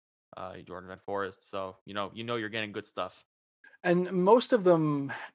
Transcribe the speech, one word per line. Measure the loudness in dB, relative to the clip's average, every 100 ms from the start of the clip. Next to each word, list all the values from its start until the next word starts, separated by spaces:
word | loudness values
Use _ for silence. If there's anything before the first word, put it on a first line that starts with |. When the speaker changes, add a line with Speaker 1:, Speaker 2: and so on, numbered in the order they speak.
| _ _ _ -14
Speaker 1:
uh, | -14 -14 -16
Jordan | -16 -14
Van | -16
Forest. | -8 -6 -6 -8 -12
So, | -10 -10 -12 -12
you |
know, | -8 -8
you | -8
know | -6
you're | -6 -6
getting | -6 -6
good | -8 -10
stuff. | -8 -10 -12 _ _ _ _ -20 _
Speaker 2:
And | 0 2 2
most | 2 6 6 6
of | 4
them | 6 6 4 0 -4 -8 -12